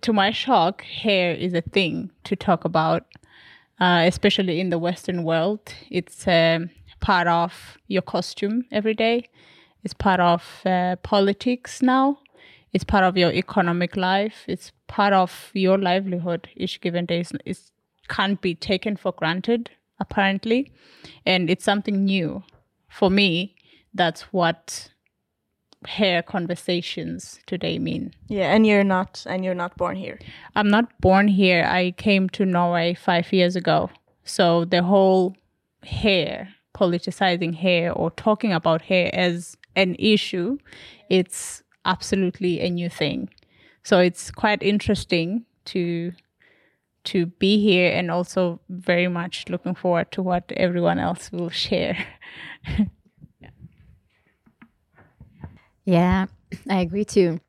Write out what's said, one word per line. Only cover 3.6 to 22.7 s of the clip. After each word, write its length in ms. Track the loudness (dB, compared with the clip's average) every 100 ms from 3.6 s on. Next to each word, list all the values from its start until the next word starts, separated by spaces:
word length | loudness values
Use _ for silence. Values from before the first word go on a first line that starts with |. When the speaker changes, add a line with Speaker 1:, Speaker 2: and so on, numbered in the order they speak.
| _ _
Speaker 1:
uh, 240 | 2 4 4
especially 540 | 2 0 0 0 -2
in 100 | -2
the 80 | -2
Western 460 | -2 -6 -6 -4
world. 500 | -2 0 0 -4 -10 -20 -8
It's, 360 | -6 -6 -8 0
um, 420 | 4 4 2 -4 _ -20 -10
part 260 | 0 2 4
of 520 | 2 0 -6 -20 -20 _
your 140 | -4
costume 640 | -2 -6 -6 -6 -4 -4 -4
every 220 | -2 -2
day. 320 | 0 0 0 -4 _ _ -20 _ _
It's 120 | -14
part 260 | -2 2 4
of, 400 | 4 2 -2 -8 -2
uh, 300 | 0 0 -4
politics 840 | 0 2 2 0 -2 -4 -6 -2
now. 380 | 2 4 2 0 _ _ -20 -20 _
It's 120 | -6
part 180 | 0 2
of 140 | 4 4
your 160 | 2
economic 640 | 2 -2 0 0 0 -2 -2
life. 480 | 0 0 -2 -6 -10
It's 240 | -10 -10 _ _
part 280 | 0 2
of 360 | 4 2 -4 -10
your 240 | -2 2 2
livelihood 680 | 2 0 -2 -6 -4 -6 -8
each 260 | -10 -10 -6
given 240 | -4 -4 -2
day. 140 | -4
It's, 120 | -4 -8 -10
it 120 | -12 _ _ _ _ _
can't 320 | -4 -2 0
be 120 | -4
taken 420 | -6 -4 -4 -4 -6
for 160 | -6
granted, 580 | -4 -4 -4 -2 -2 -4 _ _ _
apparently. 720 | -8 0 0 0 0 -2 -2 _ _ -20 -20 -8
And 240 | 0 2 2
it's 160 | 0
something 400 | 0 -2 0 0
new. 400 | 0 0 -2 -6 -14 _ _